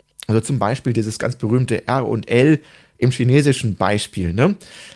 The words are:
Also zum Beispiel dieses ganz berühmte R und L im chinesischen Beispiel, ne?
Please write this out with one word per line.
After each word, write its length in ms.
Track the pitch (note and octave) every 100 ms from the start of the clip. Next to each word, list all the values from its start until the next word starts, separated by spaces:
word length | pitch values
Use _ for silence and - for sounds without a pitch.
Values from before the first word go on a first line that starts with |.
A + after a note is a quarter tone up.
| _ - -
Also 120 | A2
zum 200 | A2+ C3
Beispiel 340 | G2+ C3 C3
dieses 260 | A2+ A2 -
ganz 160 | A#2 -
berühmte 520 | A2 B2 B2 A2 -
R 200 | C3 A2
und 220 | A2+ -
L 320 | A#2 D3 D3+ - - _ -
im 140 | B2+
chinesischen 640 | B2+ A#2+ C#3+ C#3+ C3+ A2 F#2
Beispiel, 560 | F#2+ G#2 - G2 E2+
ne? 240 | F#2+ E3 G3+ - - -